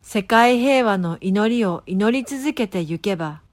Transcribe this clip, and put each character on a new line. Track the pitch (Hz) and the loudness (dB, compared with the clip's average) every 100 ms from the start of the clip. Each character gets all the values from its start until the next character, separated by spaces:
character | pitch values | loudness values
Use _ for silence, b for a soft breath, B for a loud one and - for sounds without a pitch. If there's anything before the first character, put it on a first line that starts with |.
世 | - 214 | -6 -6
界 | 190 226 240 247 | 2 4 6 4
平 | 254 262 | 2 2
和 | 233 196 | 2 0
の | 170 165 | -2 -4
祈 | 190 196 220 240 | -2 0 2 0
り | |
を | 208 170 - | 0 -2 -4
祈 | 190 208 254 | 0 2 0
り | |
続 | 247 269 277 | -4 -6 -6
け | - 220 | -4 -4
て | 190 | -4
ゆ | 160 165 | -4 -4
け | 202 190 | -4 -4
ば | 160 151 _ | -6 -10 _